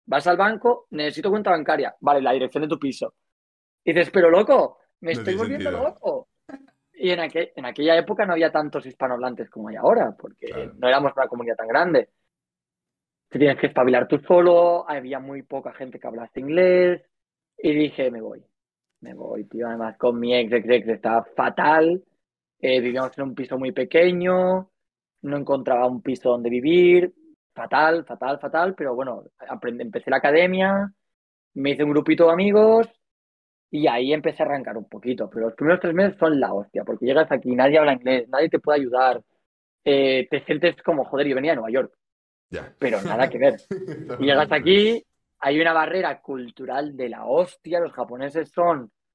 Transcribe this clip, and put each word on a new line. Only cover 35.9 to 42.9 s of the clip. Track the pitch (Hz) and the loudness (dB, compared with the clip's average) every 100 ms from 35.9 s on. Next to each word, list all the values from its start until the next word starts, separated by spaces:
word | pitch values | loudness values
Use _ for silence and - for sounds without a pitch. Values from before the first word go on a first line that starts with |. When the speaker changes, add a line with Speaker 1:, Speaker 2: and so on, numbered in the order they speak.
Speaker 1:
meses | 170 196 - | 0 0 0
son | 160 143 | 0 0
la | 98 | -2
hostia, | 98 101 95 | -4 -8 -8
porque | - 113 123 | -8 -4 0
llegas | 139 156 | 2 2
aquí, | 131 127 123 | 0 -2 2
nadie | 135 156 | 4 4
habla | 151 | 4
inglés, | 131 123 131 120 | 2 0 -2 -2
nadie | 131 160 | -2 0
te | 151 | 0
puede | 151 147 | 0 -2
ayudar, | 131 127 127 120 - _ _ _ _ _ | 0 0 2 0 -6 _ _ _ _ _
eh, | - 139 135 131 123 | 0 2 2 0 -2
te | 139 | -4
sientes | - 156 170 160 | -4 -2 0 0
como, | - 151 | -2 -2
joder, | 123 135 143 | -2 -2 -2
yo | |
venía | 127 147 | -2 -2
de | 143 | -2
Nueva | 110 | -2
York, | 127 110 _ _ _ _ _ _ | -4 -4 _ _ _ _ _ _
Speaker 2:
Ya. | 85 - - | -14 -14 -6
Speaker 1:
pero | 131 | -4